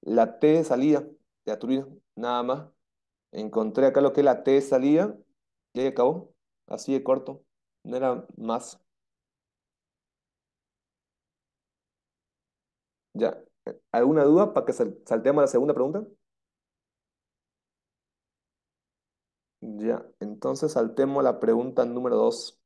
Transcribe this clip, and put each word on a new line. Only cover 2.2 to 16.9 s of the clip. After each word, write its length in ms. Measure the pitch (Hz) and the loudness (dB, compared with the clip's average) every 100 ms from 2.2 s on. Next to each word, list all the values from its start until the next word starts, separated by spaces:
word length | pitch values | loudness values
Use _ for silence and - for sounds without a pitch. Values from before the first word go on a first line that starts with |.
| 120 123 | -4 -4
más. 260 | 123 139 151 _ _ _ _ _ _ | -2 -6 -8 _ _ _ _ _ _
Encontré 540 | - 107 113 110 107 135 | -10 -4 -2 -2 2 4
acá 140 | 135 | 4
lo 120 | 139 | 2
que 80 | 135 | 4
es 40 | 139 | 2
la 180 | 123 | 2
T 80 | - | 2
de 100 | 135 | 2
salida 560 | 139 131 139 151 208 214 _ _ _ _ _ | 2 0 4 2 2 -6 _ _ _ _ _
y 80 | 123 | -4
ahí 60 | 131 | -4
acabó. 460 | 127 123 170 - _ _ _ _ | 2 0 0 -10 _ _ _ _
Así 260 | - - | -12 -4
de 100 | 135 | -4
corto, 400 | 135 131 - 139 _ _ _ _ | 0 -2 -2 -18 _ _ _ _
no 140 | - 123 | -10 -4
era 280 | 131 117 - - | -2 -4 -8 -12
más. 420 | 113 113 - - _ _ _ _ _ _ _ _ _ _ _ _ _ _ _ _ _ _ _ _ _ _ _ _ _ _ _ _ _ _ _ _ _ _ _ _ _ _ _ _ _ _ _ | -6 -6 -8 -20 _ _ _ _ _ _ _ _ _ _ _ _ _ _ _ _ _ _ _ _ _ _ _ _ _ _ _ _ _ _ _ _ _ _ _ _ _ _ _ _ _ _ _
Ya, 300 | - 104 - - _ - - _ | -4 -4 -4 -20 _ -16 -16 _
¿alguna 320 | 117 127 156 | 0 2 4
duda 300 | 143 165 202 | 4 4 4
para 120 | 143 - | 0 -4
que 80 | |
sal-, 240 | 123 113 - - | -2 -4 -4 -4
saltemos 340 | 113 135 147 | 0 2 4
a 40 | |
la 40 | 135 | 4
segunda 260 | 123 139 | 2 0
pregunta? 320 | 123 131 180 220 _ _ _ _ _ _ _ _ | 0 -2 -4 -10 _ _ _ _ _ _ _ _